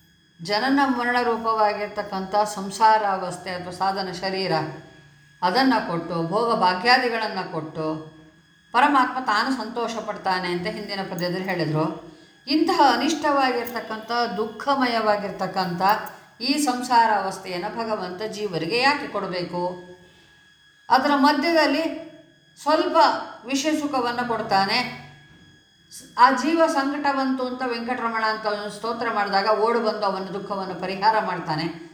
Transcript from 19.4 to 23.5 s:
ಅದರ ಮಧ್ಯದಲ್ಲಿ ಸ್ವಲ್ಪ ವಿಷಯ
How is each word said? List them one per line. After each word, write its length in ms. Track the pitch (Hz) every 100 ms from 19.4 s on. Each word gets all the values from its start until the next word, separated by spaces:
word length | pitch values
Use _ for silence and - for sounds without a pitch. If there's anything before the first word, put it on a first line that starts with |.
| 170 180 180 180 - - - _ _ _ _ _ _ _ -
ಅದರ 200 | 254 294
ಮಧ್ಯದಲ್ಲಿ 1000 | 285 277 285 339 320 277 294 320 - - - - _ _ -
ಸ್ವಲ್ಪ 340 | 285 320 359 302 302 - - -
ವಿಷಯ 260 | 226